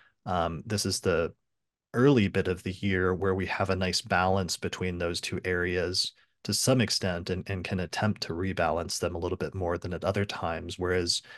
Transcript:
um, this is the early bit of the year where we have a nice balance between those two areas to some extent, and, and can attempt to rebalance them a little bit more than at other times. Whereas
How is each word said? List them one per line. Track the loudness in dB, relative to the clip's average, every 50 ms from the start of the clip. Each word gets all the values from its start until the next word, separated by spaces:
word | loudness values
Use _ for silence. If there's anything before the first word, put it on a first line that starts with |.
| _ _ _ _ -6
um, | -2 0 0 0 0 -2 -6 -4
this | -4 -2 -2 0
is | -2 -2 0
the | 0 2 2 2 2 0 -4 _ _ _ _ _ _ _ _ _ _ _ 2
early | 4 6 8 8 8 6
bit | 4 4 2 2 0
of | -2 -2 -4
the | -6 -6
year | -2 0 2 2 4 4 2 2
where | 2 2 2 2
we | 0 0
have | -2 -2 0 0 0
a | 0
nice | 0 0 0 0 -2
balance | 0 2 2 4 4 4 4 2 2 0 -2
between | -4 -4 -6 -4 -4 -4 -4 -2
those | -2 -2 -2 -2 -4
two | -4 -4 -6 -4 -2
areas | -2 0 0 0 0 0 0 0 0 0 -2 -4 -4 -8 _ _ _ _ _ -4
to | -2 -2
some | 2 2 4 4 4
extent, | 4 2 0 -2 -2 -2 -2 -4 -4 -4
and, | -4 -4 -4 -4
and | -6 -6 -4
can | -2 -2 -2
attempt | -2 -4 -2 0 0 0 0 -2
to | -4 -6 -4
rebalance | -4 -2 -2 0 0 2 2 0 0 -2 -4 -4 -2
them | -2 -2 -2
a |
little | -2 -4 -4 -2
bit | -4 -4 -6 -4
more | -4 -2 -2 -2
than | -2 -4 -6 -6
at | -2 -2
other | 0 0 0 -2
times. | -2 -4 -4 -4 -4 -4 -4 -6 -8 -6
Whereas | -4 -2 0 2 2 2 0 0 -2 -4 -10 -16